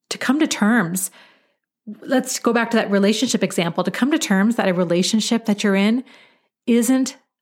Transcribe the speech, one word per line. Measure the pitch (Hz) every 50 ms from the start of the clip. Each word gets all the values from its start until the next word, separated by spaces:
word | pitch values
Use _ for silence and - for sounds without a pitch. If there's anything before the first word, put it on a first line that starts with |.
| _ _
to | - -
come | - - 262 302
to | 311 -
terms, | - - 208 208 240 233 180 160 180 185 - - - - - _ _ _ _ _ _ _ _ _ _ _ _ 220 208 -
let's | - - 262 254 254 - - -
go | - 240 226
back | 240 226 226
to | - 220
that | 196 190
relationship | 202 196 196 202 214 214 262 226 - 202 196
example, | 170 - - 170 170 165 185 175
to | 190
come | 185 - 247 277
to | 320 302
terms | - - 196 190 196 226 233
that | - 190 190
a | 180
relationship | 175 180 170 175 175 185 - - 220 202 - 233 226 226
that | - 202 202 -
you're | 208 196
in | 196 196 214 233 262 269 - - - - _ _ _ _ _ _ _ _
isn't, | - 233 233 233 247 262 262 262 - - - _ _ _ _